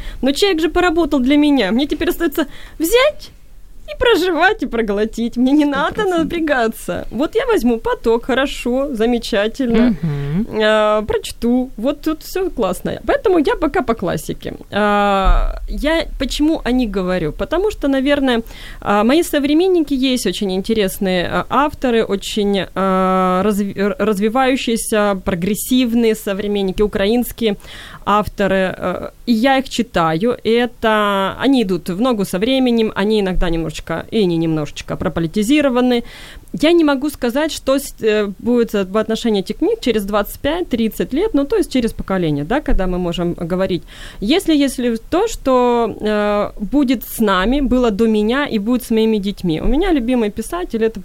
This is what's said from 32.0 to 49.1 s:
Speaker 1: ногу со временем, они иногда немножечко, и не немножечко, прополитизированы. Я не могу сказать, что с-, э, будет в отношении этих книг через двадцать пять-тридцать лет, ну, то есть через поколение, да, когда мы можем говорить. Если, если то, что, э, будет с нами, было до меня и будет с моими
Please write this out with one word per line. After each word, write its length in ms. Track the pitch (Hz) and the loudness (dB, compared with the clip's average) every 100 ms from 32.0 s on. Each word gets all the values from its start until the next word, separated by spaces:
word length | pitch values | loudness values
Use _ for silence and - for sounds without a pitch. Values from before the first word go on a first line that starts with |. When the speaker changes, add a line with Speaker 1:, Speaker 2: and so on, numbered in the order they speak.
Speaker 1:
ногу 240 | 254 226 185 | 0 0 -2
со 140 | 180 | -2
временем, 520 | 220 262 254 233 220 - | 0 2 2 2 0 0
они 240 | 196 220 | 0 2
иногда 300 | 190 180 180 | 2 0 0
немножечко, 540 | 165 160 156 - 165 - | 0 -4 -6 -8 -8 -4
и 120 | 226 185 | 0 2
не 100 | 165 | 2
немножечко, 580 | 165 156 147 - - 160 | 0 0 -4 -8 -10 -6
прополитизированы. 1080 | 185 165 165 208 208 302 277 240 247 240 240 - - - - | -4 -2 -2 0 2 2 2 2 2 0 -2 -12 -18 -20 -12
Я 180 | 185 302 | 0 4
не 100 | 339 302 | 4 4
могу 240 | 277 294 | 2 -2
сказать, 420 | - 247 240 311 | -4 -2 0 -2
что 200 | - - 277 | -2 -2 -2
с-, 200 | 277 - | -2 -4
э, 280 | 214 214 208 196 | 0 2 0 -4
будет 340 | 214 247 233 | 0 2 2
в 240 | 208 190 202 | 0 -2 -2
отношении 440 | 220 226 240 208 | 0 -2 0 0
этих 160 | 185 - | -2 -2
книг 220 | 330 466 | -2 0
через 240 | - 214 196 | 0 0 0
двадцать 340 | 202 202 - | -2 -2 -4
пять-тридцать 760 | 277 330 349 233 220 - - | -2 -2 -2 0 0 -2 -4
лет, 200 | 262 440 | -2 0
ну, 120 | 302 285 | 0 0
то 120 | 440 | 0
есть 160 | 320 | 0
через 180 | 262 233 | 0 -2
поколение, 500 | - - 190 165 147 147 | -2 -4 -2 0 -2 -2
да, 160 | 262 | -2
когда 240 | - - 185 | 2 2 2
мы 120 | 180 | 0
можем 360 | 180 165 175 | -2 -2 -2
говорить. 480 | 170 170 180 190 175 - - - - | -4 -4 -2 0 -2 -6 -16 -16 -6
Если, 340 | 202 330 320 311 | 0 2 2 2
если 340 | 277 262 247 226 - | 2 0 -2 -2 -2
то, 180 | 330 453 | 0 0
что, 600 | - - 254 247 240 226 - | -2 0 2 4 2 0 -2
э, 480 | 214 214 208 208 202 - 208 | -2 0 0 0 -2 -4 -2
будет 320 | 285 262 254 | 0 2 0
с 160 | - - | -4 -2
нами, 420 | 214 185 196 277 | 2 2 2 0
было 300 | 262 247 247 | 2 2 2
до 160 | 202 226 | 2 2
меня 400 | 214 214 254 294 | 2 2 0 0
и 60 | 220 | -2
будет 240 | 202 247 | 0 -2
с 80 | - | 0
моими 280 | 220 220 | 2 2